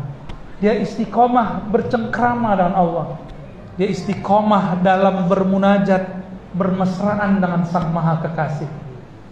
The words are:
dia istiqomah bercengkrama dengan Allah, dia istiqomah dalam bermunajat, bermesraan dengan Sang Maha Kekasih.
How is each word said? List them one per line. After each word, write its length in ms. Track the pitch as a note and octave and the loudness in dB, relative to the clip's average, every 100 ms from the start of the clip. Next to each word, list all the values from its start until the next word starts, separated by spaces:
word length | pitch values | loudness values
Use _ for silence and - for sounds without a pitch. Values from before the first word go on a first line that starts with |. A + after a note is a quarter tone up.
| - - - - - - | -8 -12 -14 -14 -14 -2
dia 160 | G3+ - | 0 2
istiqomah 880 | G3+ - A3 A3 A#3+ B3 G3+ F#3 - | -2 -4 -2 2 4 4 0 -2 -2
bercengkrama 880 | A#3 A#3 A#3+ G#3+ - A#3+ A#3+ A3+ F#3+ | -2 0 -2 -2 0 0 0 2 2
dengan 200 | F3 F#3+ | 2 2
Allah, 320 | E3+ E3 C3+ - - - - - - - | 2 0 -6 -10 -14 -16 -16 -16 -12 -2
dia 120 | G3+ | -2
istiqomah 880 | F3 - F#3 - G#3 G#3+ G3+ E3 F3+ | -2 -4 -4 2 2 4 2 2 2
dalam 440 | F#3+ F#3 G3 F#3 F3+ | 4 4 4 2 2
bermunajat, 760 | F#3+ F#3+ G3 G3 G3+ F#3+ F#3+ F#3+ - - - - F3 | 2 2 2 4 4 4 2 0 -8 -12 -16 -8 -2
bermesraan 840 | F#3+ F#3 F#3 - G3+ G#3 G3+ G3 | 0 0 0 0 0 0 2 2
dengan 220 | F3 E3+ - | 2 0 0
Sang 240 | F3+ D#3+ | 0 0
Maha 320 | E3+ E3 D#3 | 0 2 0
Kekasih. 480 | D#3+ - D3 D3 D3+ - - - - - - | -2 -2 -2 -4 -6 -10 -14 -16 -18 -20 -20